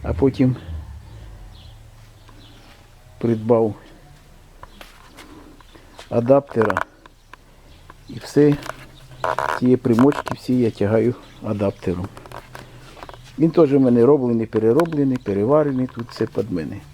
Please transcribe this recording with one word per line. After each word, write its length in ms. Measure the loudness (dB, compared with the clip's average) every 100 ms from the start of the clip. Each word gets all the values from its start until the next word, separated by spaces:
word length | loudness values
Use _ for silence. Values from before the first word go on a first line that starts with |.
| -4
А 40 |
потім 440 | 0 0 2 0 0 -8 -12 -12 -18 -20 -20 -20 -20 -20 -20 -20 -20 -20 -20 -20 -20 -20 -20 -20 -20 -20 -20 -20 -20 -20 -6
придбав 560 | -2 -2 2 2 2 -4 -16 -20 -20 -20 -20 -20 -20 -20 -20 -20 -20 -20 -20 -20 -20 -20 -20 -20 -20 -20 -20 -20 -4
адаптера 720 | -2 2 2 2 -4 -2 -2 -8 _ -20 _ _ -20 _ -20 -20 -20 -20 -20 -18
і 100 | -16
все, 360 | -2 4 4 2 -6 -16 -20 -20 -20 -8 -6 -4 -4 0
ці 180 | 2 2
примочки 580 | 2 4 4 2 -6
всі 240 | -10 -2 0
я 120 | 0
тягаю 440 | 0 0 2 0 -4 -14 -12
адаптером. 640 | -8 -2 -2 -4 -6 -6 -8 -12 -20 -20 -18 -20 -20 -20 -20 -20 -20 -20 -18 -2
Він 120 | 0
теж 220 | 4 4
в 80 | 4
мене 260 | 4 4 6
роблений, 400 | 4 2 -2 0
перероблений, 720 | 0 2 2 2 0 0 -2
переварений, 680 | -2 -2 2 2 0 -2 -6
тут 240 | -8 -14
все 160 | -6 -6
під 260 | -4 -4
мене. 240 | -6 -6 -12 -16